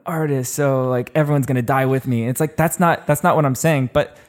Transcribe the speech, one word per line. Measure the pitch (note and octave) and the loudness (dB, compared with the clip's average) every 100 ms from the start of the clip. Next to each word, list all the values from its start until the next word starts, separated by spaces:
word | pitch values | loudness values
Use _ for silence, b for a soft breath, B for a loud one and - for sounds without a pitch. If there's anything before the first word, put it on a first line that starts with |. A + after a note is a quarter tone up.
| - | -6
artist, | D#3+ D#3 C3+ B2+ | -4 -2 -2 -4
so, | - C#3+ C3 B2+ | -2 0 0 0
like, | B2 A#2+ D#3 | -2 -2 -2
everyone's | D3 C#3+ B2+ | 0 0 0
gonna | B2+ | -2
die | A#2+ C3+ C3 | 0 0 2
with | C3+ C3 | 0 0
me." | A#2 A#2 | -2 -2
It's | C3 | -2
like, | D#3 - | -2 -2
that's | E3 - | -2 2
not, | E3+ - - | 0 0 0
that's | D3 | 0
not | F3+ C#3 | 2 2
what | |
I'm | D3 B2+ | 2 0
saying. | D#3+ D3 B2+ | 0 0 0
But | D3 - - | 0 -2 -6